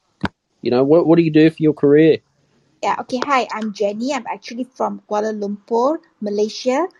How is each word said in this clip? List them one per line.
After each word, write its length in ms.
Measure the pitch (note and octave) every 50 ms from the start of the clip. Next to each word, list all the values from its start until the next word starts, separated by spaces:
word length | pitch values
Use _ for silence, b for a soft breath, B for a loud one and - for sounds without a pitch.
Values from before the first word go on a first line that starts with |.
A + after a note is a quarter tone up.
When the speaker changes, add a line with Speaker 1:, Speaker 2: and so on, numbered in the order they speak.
| _ _ _ _ - - _ _ _ _ _ _
Speaker 1:
You 100 | - A#2
know, 120 | A#2+ B2+ C3+
what, 240 | C#3 D#3 F3 E3 D3+
what 100 | E3 E3+
do 60 | E3+
you 80 | D#3+
do 180 | D3+ D#3 D#3 D#3+
for 80 | D#3+ -
your 140 | D#3 D3+ C#3+
career? 460 | - - C#3+ C#3+ D3+ D#3+ D#3+ C3+ - _ _ _ _ _ _ _ _ _ _ _ _ -
Speaker 2:
Yeah, 120 | G#3 - -
okay. 180 | - - C4 B3 -
Hi, 220 | C#4+ C#4 C4 A3+ -
I'm 220 | - A3 A3 A3 F#3+
Jenny. 400 | - G#3 G3+ G#3 G#3+ A#3+ C4 D4
I'm 140 | B3+ A3 -
actually 380 | - G3+ - - A#3+ A3+ B3+
from 360 | - _ - A3+ G#3 G#3 G3+ _ -
Kuala 240 | G#3 G#3 G#3 A3 A3
Lumpur, 640 | G#3 G#3 G3+ G3+ G3+ _ - A#3 A#3 B3 C#4 D#4+ D#4+ _ _ _ -
Malaysia. 680 | G#3 G#3 G3+ G#3 G#3 A3 - - - B3+ B3+ C#4 E4+ F#4 - B